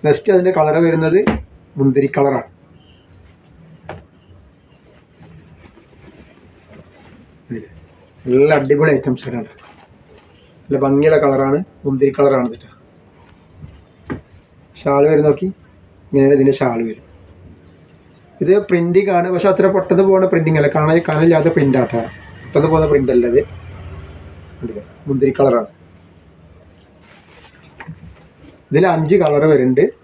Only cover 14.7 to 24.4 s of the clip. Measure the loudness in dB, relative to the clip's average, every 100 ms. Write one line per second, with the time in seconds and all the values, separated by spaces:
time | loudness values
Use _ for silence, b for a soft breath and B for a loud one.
14.7 | -8 -2 2 2 2 2 0 -6 -10 -20
15.7 | _ _ _ -4 0 2 4 2 0 -2
16.7 | -4 -8 -10 -20 -20 -20 -20 -20 -20 -20
17.7 | -20 _ _ _ _ _ -6 0 0 2
18.7 | -2 2 0 2 -2 -2 0 0 2 2
19.7 | 0 0 2 2 2 2 0 0 0 0
20.7 | 0 0 0 0 0 2 4 2 2 0
21.7 | 0 0 -4 -8 -14 -20 -20 -4 -2 0
22.7 | 0 2 0 2 0 2 0 -2 -14 -20
23.7 | -20 -18 -18 -20 -20 -20 -20